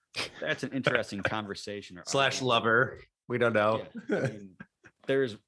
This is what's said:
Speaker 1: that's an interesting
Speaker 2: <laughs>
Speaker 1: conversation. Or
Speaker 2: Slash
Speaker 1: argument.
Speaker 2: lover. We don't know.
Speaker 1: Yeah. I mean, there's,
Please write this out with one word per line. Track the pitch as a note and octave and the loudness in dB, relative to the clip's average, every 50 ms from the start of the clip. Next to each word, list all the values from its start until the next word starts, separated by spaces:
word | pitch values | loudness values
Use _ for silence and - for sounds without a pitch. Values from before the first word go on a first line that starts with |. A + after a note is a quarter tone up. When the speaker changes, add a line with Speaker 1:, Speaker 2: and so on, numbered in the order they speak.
| _ _ - - - - - - | _ _ -10 -8 -8 -8 -10 -8
Speaker 1:
that's | - D3+ D3+ - C4+ | -6 -4 -4 -4 -6
an | - | -6
interesting | - C3+ - - - - G#2 - G#2 G2+ | -4 -2 0 2 2 0 0 -2 -4 -4
Speaker 2:
<laughs> | F#2+ | -2
Speaker 1:
conversation. | - G#2+ A2 G#2+ G2 G2 - - G#2 G2+ G2+ - - F2+ F2 | -2 -2 -2 -4 -6 -8 -8 -8 -10 -10 -10 -12 -14 -16 -14
Or | - - | -6 -2
Speaker 2:
Slash | - C#3 C3+ C3 C3 | 2 2 2 2 2
Speaker 1:
argument. | - C3+ B2 | 0 0 2
Speaker 2:
lover. | A#2 A#2 G#2 A2+ A2+ A#2 C3 - - - - - _ _ _ - | 2 4 4 6 6 6 4 4 0 -8 -16 -20 _ _ _ -6
We | A#2+ A#2+ | -2 2
don't | A#2+ A#2 A2 | 2 4 4
know. | G#2+ G#2 G#2+ A2+ - G#2 - - A3+ - - | 4 4 4 2 0 -2 -6 -12 -12 -6 -4
Speaker 1:
Yeah. | G3+ E3+ | -2 0
I | |
mean, | C3+ A2+ G#2+ G#2 G2+ F#2+ F2 - - _ _ _ - - _ _ _ - | 0 -2 -4 -6 -14 -18 -20 -20 -20 _ _ _ -20 -20 _ _ _ 0
there's, | C3+ C3+ C3+ A#2+ G#2 - _ | 0 2 0 0 -2 -8 _